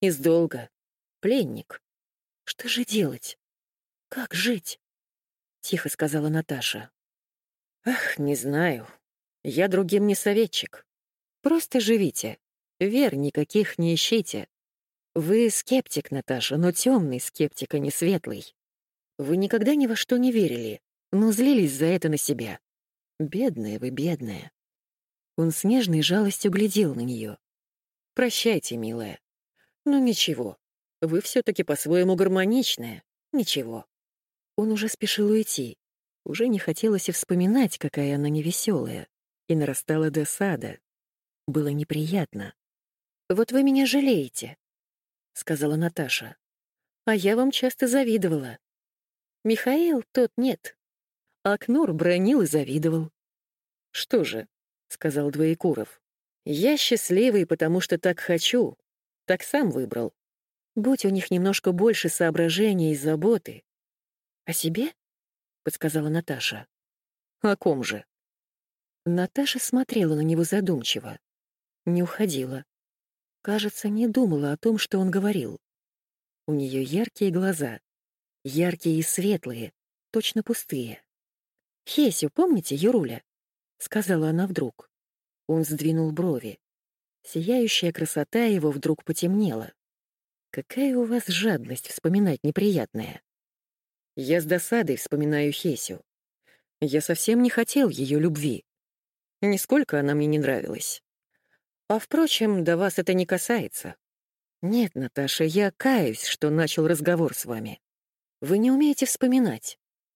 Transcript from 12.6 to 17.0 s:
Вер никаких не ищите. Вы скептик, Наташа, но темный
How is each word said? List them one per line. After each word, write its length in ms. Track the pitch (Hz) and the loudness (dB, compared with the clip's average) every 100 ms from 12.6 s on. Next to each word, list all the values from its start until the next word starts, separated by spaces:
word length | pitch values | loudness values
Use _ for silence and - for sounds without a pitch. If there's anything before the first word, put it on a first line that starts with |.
| _ _ | _ _
Вер 380 | 196 247 269 139 | 0 2 2 0
никаких 640 | 143 - 151 208 202 - | -2 -2 0 0 0 0
не 180 | 170 165 | 0 0
ищите. 500 | - 226 - 107 - _ _ _ _ _ _ 165 | 2 0 -2 -8 -12 _ _ _ _ _ _ -4
Вы 340 | 160 220 233 | 2 4 4
скептик, 640 | - - 262 - - - | 0 0 0 0 -6 -6
Наташа, 440 | 139 - 131 - 147 | -8 -4 -4 -2 2
но 140 | 175 | 2
темный 480 | 170 254 254 | 2 2 4